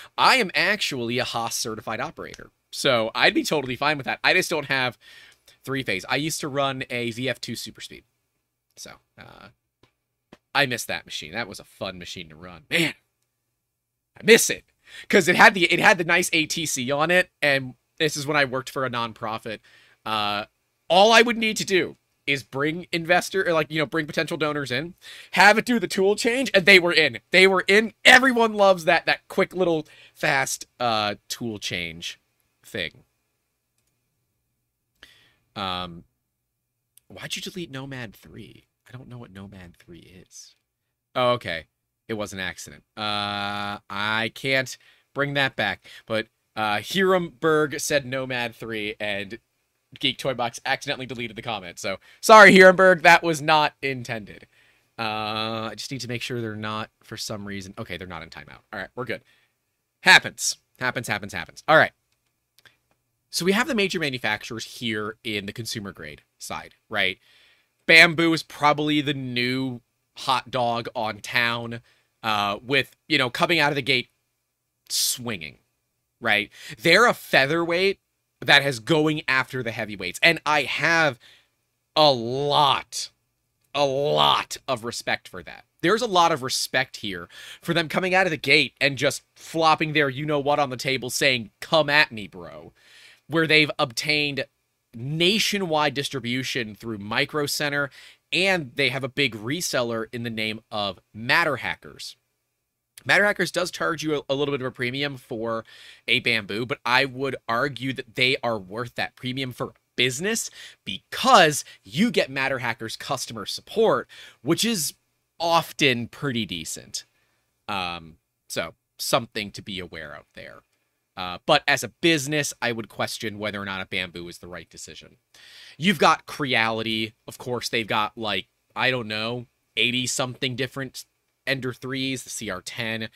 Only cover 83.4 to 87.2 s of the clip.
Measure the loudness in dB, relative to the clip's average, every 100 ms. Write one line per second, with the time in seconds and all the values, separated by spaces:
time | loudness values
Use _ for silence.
83.4 | _ _ _ -2 0 0 0 4 4 4
84.4 | -2 -8 -6 -6 -6 -8 -4 -4 -6 -16
85.4 | -16 -20 -20 _ 0 2 2 4 4 2
86.4 | -2 -4 -2 -2 -2 -6 -10 -10